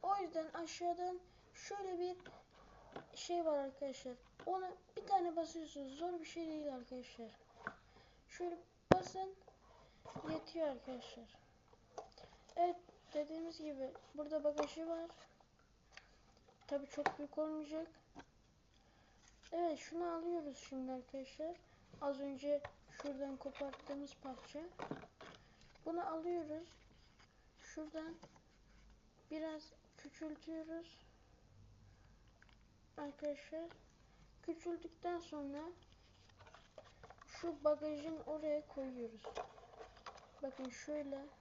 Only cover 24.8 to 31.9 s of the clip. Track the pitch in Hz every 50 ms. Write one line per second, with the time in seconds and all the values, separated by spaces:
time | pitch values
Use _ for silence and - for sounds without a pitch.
24.8 | - - - - - - - - - - - - - - - - - - - -
25.8 | - 320 339 339 359 392 320 320 320 349 349 349 320 302 302 320 339 349 - -
26.8 | - - - - - - - - - - - - - - - - - - - 320
27.8 | 311 302 - 320 311 320 330 330 - - - - - - - - - - - -
28.8 | - - - - - - - - - - 302 311 311 320 311 311 302 - - -
29.8 | - - - - - 285 - - 320 311 302 294 - 320 320 320 311 320 330 330
30.8 | 339 - - - - - - - - - - - - - - - - - - -
31.8 | - -